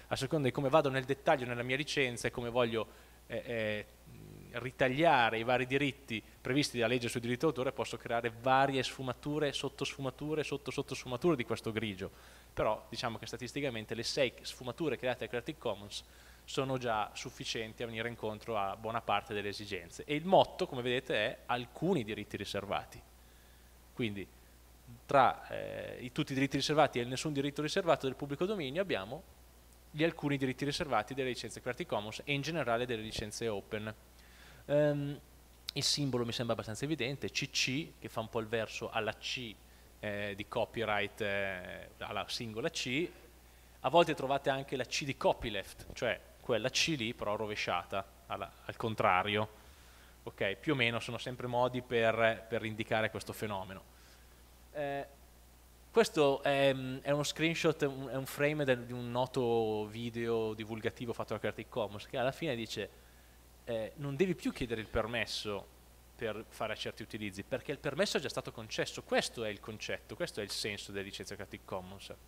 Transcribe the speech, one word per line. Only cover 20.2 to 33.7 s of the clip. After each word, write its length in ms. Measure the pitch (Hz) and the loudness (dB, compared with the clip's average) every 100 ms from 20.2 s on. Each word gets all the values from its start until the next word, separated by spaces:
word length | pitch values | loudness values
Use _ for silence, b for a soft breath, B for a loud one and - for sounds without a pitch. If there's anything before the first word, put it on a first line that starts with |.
| 175 | 6
motto, 400 | 185 - - 185 | 8 8 2 -4
come 160 | 131 | -2
vedete, 320 | 123 123 - | 0 0 0
è 240 | 120 110 - - | 0 0 -2 -4
alcuni 580 | 123 123 - 165 175 | -4 -4 -2 2 2
diritti 320 | 107 104 104 101 | 0 -4 -6 -6
riservati. 640 | 98 101 101 80 - - - B B B B B B B - | -4 -4 -2 -4 -4 -14 -20 B B B B B B B -16
Quindi 320 | - 113 101 87 B B B - - - 117 - | -4 -4 -4 -10 B B B -20 -20 -20 -20 4
tra, 400 | 139 117 - - | 6 6 4 -6
eh, 520 | 110 101 104 101 101 | -8 -6 -8 -8 -10
i, 100 | 123 | -6
tutti 220 | - 147 | -4 0
i 20 | |
diritti 220 | 135 - 147 | 2 2 2
riservati 420 | 131 151 139 123 | 2 6 6 4
e 40 | |
il 60 | 120 | -2
nessun 240 | 131 160 | -4 -2
diritto 300 | 139 143 139 | -2 -2 -2
riservato 440 | 151 196 175 143 135 | -2 0 4 4 2
del 100 | 127 | -4
pubblico 280 | 143 139 | -6 -2
dominio 380 | 185 208 131 156 | -2 -2 -2 -2
abbiamo 400 | 196 107 98 147 - - - - - - - | -2 -2 -2 -10 -12 -20 -20 -20 -20 -20 -12
gli 100 | 151 | 0
alcuni 340 | 165 - 147 143 | 0 2 0 2
diritti 280 | 131 127 | 0 0
riservati 500 | 143 - 160 113 107 | -2 -2 2 2 2
delle 140 | 135 131 | -2 -2
licenze 320 | 120 110 110 | -4 -8 -8
Creative 280 | 127 120 175 | -6 -6 -2
Commons 340 | 113 104 - | -2 -2 -8
e 80 | - | -2
in 80 | 143 | -2
generale 460 | 139 165 120 117 127 | 0 -2 2 2 2
delle 160 | 113 | -2
licenze 440 | 110 - 107 - 117 | -4 -6 -6 -4 -2
open. 480 | 101 - | -2 -4